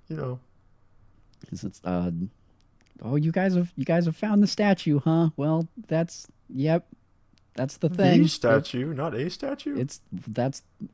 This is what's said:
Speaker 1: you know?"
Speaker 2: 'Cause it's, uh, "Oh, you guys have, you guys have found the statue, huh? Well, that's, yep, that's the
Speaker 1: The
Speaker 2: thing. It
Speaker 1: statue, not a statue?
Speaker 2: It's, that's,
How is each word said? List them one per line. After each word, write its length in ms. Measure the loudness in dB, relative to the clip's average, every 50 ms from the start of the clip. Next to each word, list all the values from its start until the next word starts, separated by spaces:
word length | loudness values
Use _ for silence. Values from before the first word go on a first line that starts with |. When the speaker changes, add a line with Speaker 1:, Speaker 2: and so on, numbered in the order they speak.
| _ -12
Speaker 1:
you 80 | -10 -8
know?" 240 | -6 -8 -8 -10 -12 _ _ _ _ _ _ _ _ _ _ _ -20 -20 _ _ _ _ _ _ -18 -16
Speaker 2:
'Cause 140 | -14 -10 -10
it's, 160 | -12 -12 -10 -6
uh, 260 | -4 -2 -2 -2 -2 -4 -4 -6 -8 -10 _ _ _ _ _ _ _ _ _ _ _ _ -14
"Oh, 140 | -8 -2 -2
you 160 | 0 0 0
guys 240 | 0 0 0 2 2
have, 160 | 0 0 -2 -4 -6
you 80 | -2
guys 180 | 0 2 2 2
have 140 | 0 -2 -2
found 260 | -2 0 4 4 4
the 40 | 4
statue, 520 | 2 0 2 2 2 2 2 0 0 2
huh? 300 | 2 2 4 4 4 2 0 0
Well, 320 | -2 0 0 0 -2 -4 -8 -14 -8 -4
that's, 400 | -2 -2 -2 -2 -6 -16 -20 -20 -20 _ _ -12
yep, 380 | -6 -2 0 2 2 2 0 _ -20 _ _ _ _ _ _ _ _ _ _ _ -8
that's 220 | -6 -6 -6 -6
the 140 | -2 -2 -2
Speaker 1:
The 60 | 0
Speaker 2:
thing. 280 | 4 4 6 8 8 6
It 60 | 6
Speaker 1:
statue, 640 | 2 0 2 4 4 4 4 0 -4 -4 -4 -4 -4
not 200 | -4 -4 -4 -2
a 160 | -2 -4 -4
statue? 460 | -6 -6 -6 -6 -6 -6 -6 -6 -4 -4
Speaker 2:
It's, 220 | -4 -6 -6 -14 _ -14
that's, 540 | -14 -12 -10 -8 -4 -2 -2 -2 -4 -6 -14 _ _ -16 -16 -14